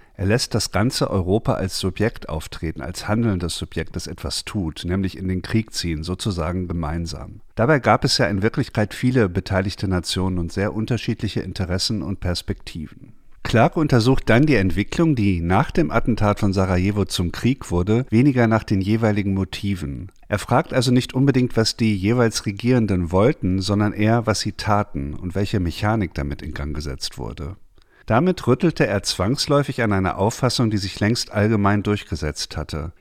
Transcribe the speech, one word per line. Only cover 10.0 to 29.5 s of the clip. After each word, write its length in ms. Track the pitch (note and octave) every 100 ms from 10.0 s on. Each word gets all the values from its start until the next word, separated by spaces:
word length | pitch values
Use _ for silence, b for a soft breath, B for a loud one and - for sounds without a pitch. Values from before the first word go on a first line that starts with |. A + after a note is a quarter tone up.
| - F#2+ F#2 F2+
und 140 | E2+
sehr 200 | - G2+
unterschiedliche 680 | F2+ A2 A#2 - A2 G#2+ -
Interessen 600 | F#2 - F2+ F#2 - G#2+
und 200 | D2+ G2
Perspektiven. 920 | F#2 E2+ - - - E2+ D2+ - - - - -
Clark 360 | - A2+ C3 F3+
untersucht 500 | D3+ B2 A2+ C3 -
dann 160 | A#2
die 120 | D3 A#2
Entwicklung, 600 | F#2+ E2 G#2 - E3 C3
die 240 | G2+ F2
nach 300 | E2+ F#2+ -
dem 200 | - D3+
Attentat 500 | A#2 - A2 G#2+ G2+
von 120 | G#2
Sarajevo 540 | F#2+ F#2 F2+ G2 G#2 F#2
zum 260 | - F2
Krieg 380 | - A#2 - -
wurde, 340 | F2 F2+ A2+ B2+
weniger 360 | A2 C#3+ B2+ A2+
nach 180 | A2
den 180 | - G2
jeweiligen 500 | F#2+ A2 A2+ G#2 G2
Motiven. 800 | F#2+ F#2 - G2 F#2 C#2+ C2 F#2 - -
Er 100 | G#2
fragt 360 | - B2 -
also 180 | C3 B2
nicht 220 | B2 -
unbedingt, 420 | B2+ C#3 C3 B2 -
was 180 | A2
die 220 | - A2 G2+
jeweils 480 | G2 B2 A2+ -
Regierenden 640 | - G2 A#2 B2+ G#2+ F#2 E2
wollten, 520 | F#2 A#2 D#3 F#2+ F#2+
sondern 320 | F#2 G2+ G#2
eher, 320 | G2+ G#2 A#2+ A2
was 140 | G2
sie 120 | G#2
taten 640 | - - G#2 G#2 C#2+ C#2
und 200 | D2 F2+
welche 240 | F#2 G#2 G#2+
Mechanik 540 | F2 - G#2+ A2+ F2
damit 300 | - C#2+ C#2
in 100 | E2
Gang 220 | C#2+ D2 D2+
gesetzt 400 | D2 C2+ - -
wurde. 400 | A1+ - C#2 - - _ b b
Damit 420 | b A2+ F3+ F3 -
rüttelte 400 | B2+ F3 - B2+
er 160 | G2+
zwangsläufig 800 | - - F#2+ C#3 -